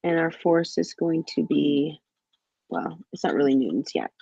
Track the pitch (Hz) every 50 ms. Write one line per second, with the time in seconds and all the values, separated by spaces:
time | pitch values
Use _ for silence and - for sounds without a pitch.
0 | - 175 170 165 165 165 165 - - 175 165 165 170 - - - 175 - - -
1 | 165 170 165 160 160 - - - 156 156 160 147 147 147 143 143 143 160 156 -
2 | _ _ _ _ _ _ _ _ _ _ _ _ _ _ - 82 78 - - 165
3 | - _ - 180 - 185 - 120 143 139 135 135 131 95 80 104 147 - - -
4 | 55 - _ _